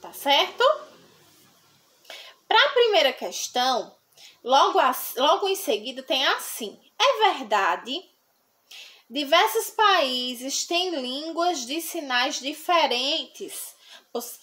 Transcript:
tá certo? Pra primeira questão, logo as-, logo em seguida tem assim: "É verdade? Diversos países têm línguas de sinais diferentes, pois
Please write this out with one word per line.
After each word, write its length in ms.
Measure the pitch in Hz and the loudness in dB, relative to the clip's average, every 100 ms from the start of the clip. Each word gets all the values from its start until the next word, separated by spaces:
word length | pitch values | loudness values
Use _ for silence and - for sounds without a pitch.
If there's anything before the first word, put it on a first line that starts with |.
tá 100 | - | -18
certo? 500 | - 277 285 370 - 508 622 - - _ _ _ _ _ _ _ _ _ _ - - - - - | -4 2 2 2 2 2 2 -6 -20 _ _ _ _ _ _ _ _ _ _ -20 -20 -20 -10 2
Pra 220 | 440 571 | 4 4
primeira 420 | 539 466 381 269 | 4 4 4 2
questão, 840 | 262 190 - - 254 254 233 170 _ _ _ - _ | 0 -8 -8 -6 -2 0 0 -4 _ _ _ -20 _
logo 360 | 233 277 359 370 | 2 4 4 4
as-, 360 | 269 254 - 240 | 2 0 -6 0
logo 320 | 294 392 392 | 2 4 2
em 80 | 381 | -2
seguida 460 | - 208 233 262 | -2 -4 -4 -10
tem 240 | 262 269 302 | -4 0 0
assim: 520 | 453 - - 208 - _ - | -2 -6 -10 -12 -14 _ 0
"É 300 | 508 453 415 | 2 4 2
verdade? 800 | 294 220 208 185 180 233 311 - _ _ _ _ _ _ - - - _ | 2 0 0 2 0 -4 -10 -10 _ _ _ _ _ _ -20 -20 -20 _
Diversos 600 | 262 277 339 440 453 - | -8 2 4 4 0 -2
países 960 | - 415 370 262 254 247 240 262 - - | 2 4 4 2 -2 -4 -6 -6 -6 -2
têm 340 | 339 370 302 | -2 -2 -4
línguas 640 | 247 269 320 320 349 294 233 | -6 -8 -6 0 0 0 -4
de 140 | 320 | -6
sinais 600 | - 339 277 247 269 285 | -6 -6 -2 0 0 -4
diferentes, 1300 | 262 302 - 330 277 240 269 320 254 - 180 - - - - - _ | -8 -6 0 2 4 0 -2 -4 -8 -14 -12 -12 -14 -16 -20 -20 _
pois 280 | 240 - - | -10 -10 -14